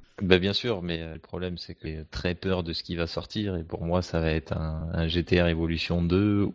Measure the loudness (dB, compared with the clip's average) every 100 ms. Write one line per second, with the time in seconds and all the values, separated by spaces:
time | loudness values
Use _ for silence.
0 | -14 -2 6 6 6 0 -2 -2 -2 -4
1 | -6 -10 -12 -8 -6 -6 -12 -10 -8 -8
2 | -8 -4 -4 -2 0 0 -2 -6 -4 -4
3 | -4 -4 -6 -4 -2 -4 -6 -6 0 0
4 | 0 0 2 0 -2 -4 -4 -4 -4 -2
5 | 0 0 2 4 4 2 0 0 0 0
6 | 4 4 4 4 2